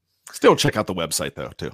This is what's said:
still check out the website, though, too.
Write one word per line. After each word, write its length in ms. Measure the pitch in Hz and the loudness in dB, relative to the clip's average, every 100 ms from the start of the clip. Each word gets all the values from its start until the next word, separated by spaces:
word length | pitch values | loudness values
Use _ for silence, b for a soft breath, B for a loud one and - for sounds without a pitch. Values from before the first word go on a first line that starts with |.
| _ _ - | _ _ -20
still 240 | - 269 165 | 2 4 6
check 180 | 147 110 | 4 0
out 120 | 104 | -2
the 60 | |
website, 420 | 90 80 - 73 - | -2 -4 -4 -6 -6
though, 160 | 65 - | -10 -8
too. 140 | 76 | -12